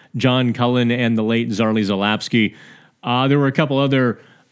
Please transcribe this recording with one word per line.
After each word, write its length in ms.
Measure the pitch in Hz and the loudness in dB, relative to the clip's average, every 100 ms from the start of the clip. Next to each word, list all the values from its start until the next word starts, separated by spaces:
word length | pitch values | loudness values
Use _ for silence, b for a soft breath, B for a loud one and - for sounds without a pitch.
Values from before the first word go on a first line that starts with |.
| B 123 | B -2
John 380 | 131 127 123 | 0 2 0
Cullen 380 | 113 123 123 120 | 0 0 2 0
and 260 | 120 117 113 | 0 0 0
the 60 | |
late 260 | 110 113 120 | 0 0 -2
Zarley 340 | 104 113 110 | -2 0 0
Zalapski. 720 | 101 98 101 107 - 120 107 B B B B _ | 0 0 0 -2 -2 0 0 B B B B _
Uh, 240 | 120 123 135 | -4 0 2
there 120 | 143 | 2
were 80 | 139 | 0
a 40 | |
couple 280 | 139 151 135 | 0 0 0
other, 400 | 139 135 127 104 B B B | 0 2 0 -2 B B B